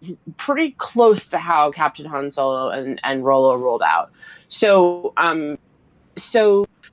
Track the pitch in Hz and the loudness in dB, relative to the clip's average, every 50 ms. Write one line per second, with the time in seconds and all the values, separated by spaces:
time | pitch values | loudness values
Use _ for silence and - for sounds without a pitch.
0 | 151 175 170 - - - 160 - - - 277 285 330 285 - - - - - 233 | -18 -18 -18 -18 -18 -20 -16 -10 -6 -4 -2 -2 -2 -4 -4 -8 -12 -6 0 4
1 | 233 220 214 - - - - 165 160 170 170 151 147 151 143 165 156 143 - - | 4 4 4 2 0 -6 -6 -6 -4 -2 0 2 2 0 0 -2 -2 -2 -2 -6
2 | 147 151 147 139 139 143 139 143 135 135 131 131 131 120 90 135 131 135 - - | -14 -10 -8 -8 -8 -6 -4 -2 -2 -2 -2 -2 -4 -4 -4 -6 -6 -8 -8 -6
3 | - 131 135 131 127 135 135 135 131 131 127 123 127 127 117 113 85 80 80 82 | -4 -4 -4 -2 0 2 4 4 4 4 2 2 0 -2 -2 0 0 2 2 0
4 | 78 - _ _ - - - - _ - - - 220 208 196 190 175 175 175 175 | 0 -4 _ _ -20 -20 -20 -20 _ -10 -4 0 2 4 6 6 4 4 2 -2
5 | 180 - - - 165 170 160 160 151 151 147 - _ _ _ _ _ _ _ _ | -6 -6 -2 -2 0 0 0 -2 -4 -6 -8 -10 _ _ _ _ _ _ _ _
6 | _ _ - - - - - 226 214 208 202 202 202 - _ _ _ - | _ _ -18 -16 -8 -2 0 2 4 4 4 2 0 -2 _ _ _ -20